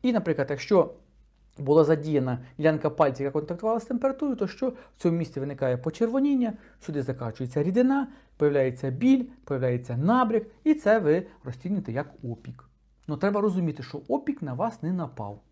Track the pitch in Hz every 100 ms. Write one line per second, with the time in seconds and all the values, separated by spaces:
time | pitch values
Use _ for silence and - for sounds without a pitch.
0 | 247 233 175 151 - 139 - 196 147 -
1 | _ _ _ _ _ - 139 151 151 156
2 | 151 147 127 123 - - 156 151 151 151
3 | 151 131 139 151 151 170 220 226 226 247
4 | 269 269 294 254 196 - 262 254 - _
5 | 175 170 165 139 135 - 135 123 143 -
6 | 233 262 285 269 233 214 - _ - 147
7 | 131 127 120 - 127 151 151 202 254 277
8 | 269 - _ _ 147 143 131 127 135 131
9 | 247 269 247 - - 135 127 123 123 120
10 | 160 247 240 220 226 - 311 302 202 220
11 | 160 165 185 - 131 - 180 202 - 120
12 | - - 120 117 - 123 _ _ _ _
13 | - 147 196 202 208 185 170 - 127 143
14 | - 269 285 285 151 127 220 226 160 185
15 | 139 - 104 104 _